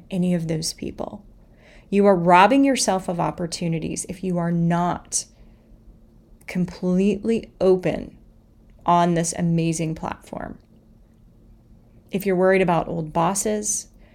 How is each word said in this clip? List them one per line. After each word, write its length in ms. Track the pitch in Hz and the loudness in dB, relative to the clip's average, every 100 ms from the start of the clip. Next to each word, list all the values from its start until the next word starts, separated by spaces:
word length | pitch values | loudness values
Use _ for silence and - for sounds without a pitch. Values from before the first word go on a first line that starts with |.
| - | -6
any 240 | 180 180 | -2 0
of 140 | 175 160 | 0 -2
those 240 | 160 160 | -4 -6
people. 520 | - - - - 208 - - - - - - - | -8 -10 -10 -10 -12 -18 -20 -20 -20 -20 -20 -2
You 160 | 196 202 | 2 4
are 100 | 180 | 4
robbing 480 | 170 180 208 277 | 6 6 8 6
yourself 440 | 277 262 - 190 190 | 4 2 0 -2 -2
of 120 | 170 | -4
opportunities 840 | 160 - 170 - 175 160 - - - | -4 -4 -8 -4 -4 -4 -6 -8 -10
if 160 | 180 | -8
you 140 | 185 175 | -6 -2
are 120 | 170 | -2
not 760 | 170 170 170 175 160 - - - - - - _ - - - - - _ - - | 0 2 2 0 -4 -6 -8 -8 -16 -20 -20 _ -20 -20 -20 -20 -20 _ -20 -8
completely 1040 | 180 175 - 180 180 202 202 220 226 - - | -4 -4 -4 -2 2 2 0 -2 -4 -6 0
open 560 | 185 185 175 - - - - - _ _ - - | 2 2 0 -6 -8 -18 -20 -20 _ _ -20 -6
on 300 | - 175 175 | 0 2 2
this 180 | 165 170 - | 0 -2 -2
amazing 580 | 170 165 165 165 160 | 0 0 0 -2 -4
platform. 640 | 160 - - - - - - _ _ _ - _ _ - _ - - - - _ - - | -6 -10 -12 -14 -12 -12 -16 _ _ _ -20 _ _ -20 _ -20 -20 -20 -20 _ -20 -10
If 160 | 190 196 | -6 -2
you're 100 | 180 | 2
worried 260 | 185 190 | 4 4
about 260 | 180 165 - | 2 0 -2
old 240 | 170 156 | -6 -4
bosses, 760 | 170 170 196 214 214 208 - - - - | -2 0 0 -4 -4 -4 -6 -10 -20 -20